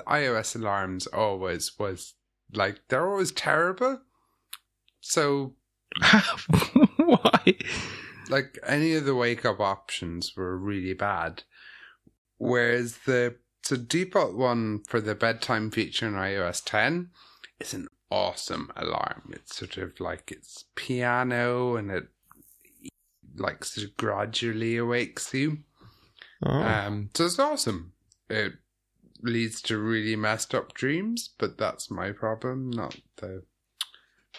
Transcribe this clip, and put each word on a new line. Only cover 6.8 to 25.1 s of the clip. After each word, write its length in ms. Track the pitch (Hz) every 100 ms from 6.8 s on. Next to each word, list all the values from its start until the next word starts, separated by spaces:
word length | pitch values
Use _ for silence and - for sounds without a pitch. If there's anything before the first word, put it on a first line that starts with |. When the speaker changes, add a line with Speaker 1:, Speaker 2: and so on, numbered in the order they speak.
| 302 -
Speaker 2:
Why? 600 | 339 240 196 - - - - - - - - - -
Speaker 1:
like, 300 | 139 135 - -
any 280 | 143 160
of 100 | 160 139
the 80 |
wake 300 | 127 120 117 120
up 140 | 98
options 760 | 98 95 - - 87 85 - -
were 220 | 92 92
really 340 | 98 101 92
bad. 500 | 92 101 92 82 - - - - - - _ _ _ _ -
Whereas 600 | - 123 120 120 120 - -
the, 300 | 127 123 120 _ _ -
the 100 | 127
default 560 | 117 165 185 190 135 98
one 460 | 127 117 110 104 -
for 140 | 117
the 140 | 107
bedtime 560 | 104 117 113 - 113 110
feature 360 | 113 98 - 113
in 60 | 101
I 180 | 98 98
O 100 | 87
S 140 | -
ten 500 | - 107 120 170 175 - - - - -
is 140 | -
an 140 | 95 - - -
awesome 600 | 98 92 - - 82 - -
alarm. 540 | - 76 - - -
It's 220 | - - -
sort 200 | 90 92
of 220 | 90 -
like, 300 | 87 85 -
it's 320 | - - - -
piano 1040 | - - 123 123 123 127 120 123 123 123 117
and 140 | 101
it, 180 | 92 - _ - - - - _ _ - - _ _ - -
like, 280 | - -
sort 220 | - - 104
of 80 | -
gradually 800 | 110 101 107 107 117 110 113 117
awakes 560 | 120 120 117